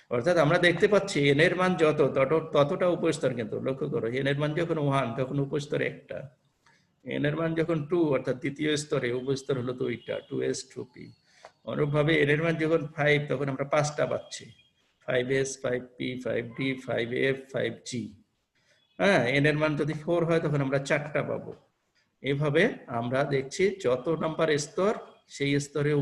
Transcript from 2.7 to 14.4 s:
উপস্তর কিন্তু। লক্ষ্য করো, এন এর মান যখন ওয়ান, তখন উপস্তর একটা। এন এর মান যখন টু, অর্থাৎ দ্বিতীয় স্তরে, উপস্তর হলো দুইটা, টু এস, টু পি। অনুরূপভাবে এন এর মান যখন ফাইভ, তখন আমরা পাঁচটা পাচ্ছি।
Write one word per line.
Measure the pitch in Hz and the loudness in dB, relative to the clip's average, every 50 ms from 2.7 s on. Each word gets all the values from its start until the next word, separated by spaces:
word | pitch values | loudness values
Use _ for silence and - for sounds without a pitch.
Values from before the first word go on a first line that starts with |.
| 185 175 180 180 | 2 2 2 2
উপস্তর | 170 - - 165 147 147 - 131 123 | 2 2 2 0 0 0 0 -2 -2
কিন্তু। | 120 110 104 113 113 | -2 -4 -6 -6 -4
লক্ষ্য | 117 131 135 - 151 147 | -4 -4 -4 -4 -4 -4
করো, | 131 120 110 113 | -2 -2 -2 -2
এন | 123 131 139 | -2 -2 0
এর | 139 143 139 | 0 0 0
মান | 151 151 156 | 0 0 0
যখন | 170 170 165 160 156 | 0 -2 0 0 0
ওয়ান, | 143 143 135 135 131 117 117 131 | 0 2 2 2 0 0 -2 -4
তখন | 131 127 143 143 | -4 -2 0 -2
উপস্তর | 139 139 151 151 143 - 143 139 131 | -2 0 -2 -4 -4 -2 -2 -2 -2
একটা। | 123 - - - - - - - - - _ _ _ _ _ _ _ _ _ _ _ _ _ - | -2 -4 -8 -12 -12 -12 -12 -12 -14 -18 _ _ _ _ _ _ _ _ _ _ _ _ _ -12
এন | 127 131 135 143 | -8 -4 -2 -2
এর | 147 147 | -2 -2
মান | 156 165 165 165 | -2 -2 -2 0
যখন | 165 160 165 170 156 143 143 | -2 0 0 0 -2 -2 0
টু, | 180 175 165 151 | 0 2 2 2
অর্থাৎ | 135 127 - 139 123 | 2 0 0 -2 -4
দ্বিতীয় | 127 - 139 139 - 151 151 151 | -4 -4 -6 -6 -4 -2 -2 -2
স্তরে, | 147 147 - 151 135 123 120 120 | -2 -2 -2 -2 -2 0 -2 -2
উপস্তর | 127 127 135 139 131 - - 139 123 | -2 -2 -2 -4 -4 -2 -4 -4 -2
হলো | 120 127 127 | -2 -4 -4
দুইটা, | 127 131 123 117 113 - - 107 104 - - | -4 -4 -4 -4 -6 -6 -8 -8 -8 -6 -6
টু | 135 127 127 | -4 -2 -2
এস, | 131 131 - - - - | -2 -2 -4 -8 -10 -12
টু | - 120 | -14 -14
পি। | - _ - 123 117 - _ _ _ _ _ - - - _ _ | -14 _ -18 -18 -18 -20 _ _ _ _ _ -20 -20 -20 _ _
অনুরূপভাবে | 110 120 139 147 147 143 151 147 151 165 151 147 | -6 -2 -2 0 2 2 2 2 4 4 4 4
এন | 143 | 4
এর | 147 151 160 | 2 2 2
মান | 170 160 | 0 0
যখন | 147 160 156 165 160 147 147 - | 0 0 2 2 0 0 -4 -4
ফাইভ, | 151 143 147 147 147 147 147 | 0 2 2 2 2 2 -2
তখন | 139 131 143 143 | -2 -2 -2 -4
আমরা | 131 131 139 | -4 -4 -2
পাঁচটা | 143 - 151 147 147 - - 131 | 0 2 2 2 0 0 -2 -2
পাচ্ছি। | 127 123 - - - - - | -2 -2 -4 -6 -10 -14 -16